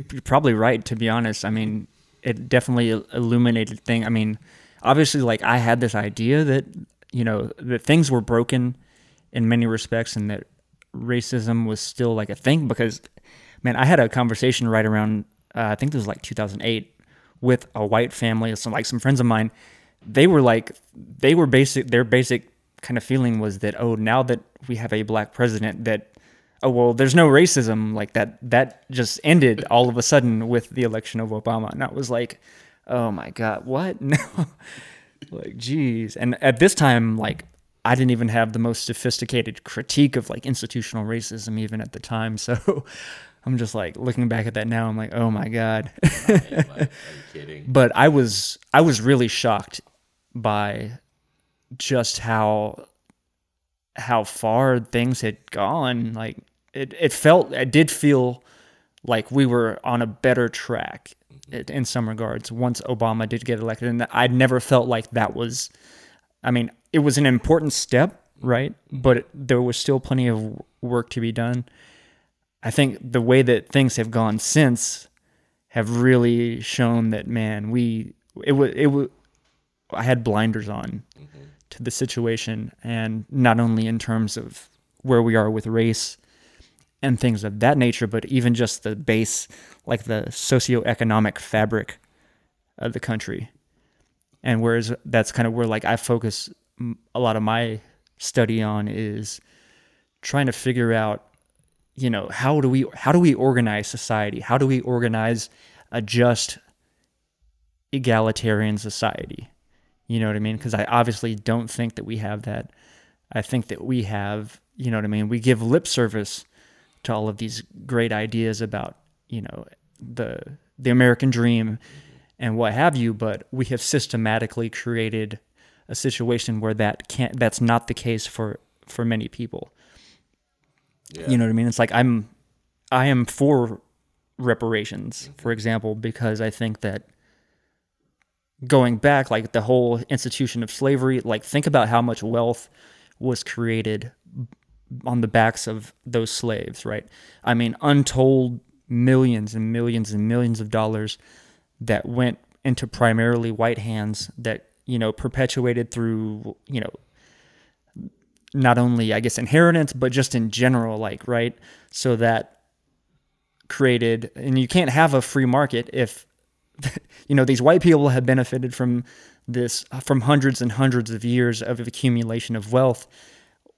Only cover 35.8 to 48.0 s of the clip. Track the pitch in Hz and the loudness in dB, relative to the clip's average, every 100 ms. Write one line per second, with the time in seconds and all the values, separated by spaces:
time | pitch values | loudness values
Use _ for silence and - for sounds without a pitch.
35.8 | 135 113 110 - 123 - 139 120 185 - | 0 -2 -4 -4 -4 2 2 6 4 6
36.8 | 143 120 113 110 110 - - _ _ _ | 4 4 2 0 -4 -6 -12 _ _ _
37.8 | 113 123 127 117 117 113 110 113 117 117 | 0 2 4 2 2 0 0 0 -2 -2
38.8 | - 120 123 - 120 123 113 - - - | -6 -4 -4 -4 -2 -4 -4 -8 -12 -10
39.8 | - - 143 127 - - 135 123 117 123 | -2 4 4 2 -4 -6 -6 -4 -4 -8
40.8 | 107 113 107 117 110 113 107 110 107 110 | -6 -6 -4 -6 -8 -10 -6 -6 -4 -6
41.8 | 117 - - 113 110 107 - 120 - 160 | -10 -12 -8 -4 -4 -4 -4 -2 -2 -4
42.8 | - - - - - _ - 127 113 113 | -6 -16 -18 -18 -20 _ -4 -4 -4 -6
43.8 | 87 - 127 117 120 113 113 107 113 113 | -6 -6 -4 -2 -2 -2 -4 -4 -4 -2
44.8 | 113 110 110 117 117 104 - 117 113 110 | -2 -4 -6 -2 0 0 -2 -2 -2 -2
45.8 | - - 156 - - 196 - - - 143 | -6 0 0 2 4 4 4 -2 -2 -4
46.8 | 143 - - - - - 73 78 127 131 | -6 -6 -20 -20 -18 -16 -16 -12 0 4
47.8 | 123 113 | 4 6